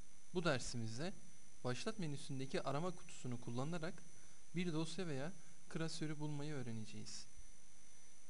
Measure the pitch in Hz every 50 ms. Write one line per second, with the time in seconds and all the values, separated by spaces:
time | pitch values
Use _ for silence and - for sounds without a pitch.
0 | - - - - - - - 185 165 170 139 123 - - - 120 113 110 110 120
1 | 156 190 - - - - - - - - - - - 127 127 127 - - 214 -
2 | 175 151 143 131 - - 139 131 135 135 - 175 - 139 135 143 170 185 175 -
3 | - - - - - 127 120 113 - - 120 120 135 156 175 175 156 175 - -
4 | - - - - - - - - - - - 170 185 180 151 156 165 160 - -
5 | 185 165 143 131 139 175 190 - - - - - - - - 165 165 160 - -
6 | 156 151 156 147 151 151 151 143 143 151 151 139 123 120 113 110 107 - - 104
7 | 107 - - - - - - - - - - - - - - - - - - -
8 | - - - - - -